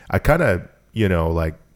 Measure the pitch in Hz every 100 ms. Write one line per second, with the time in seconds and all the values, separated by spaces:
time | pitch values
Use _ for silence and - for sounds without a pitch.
0 | - 98 - 160 147 92 - _ _ 110
1 | 104 87 82 82 80 80 _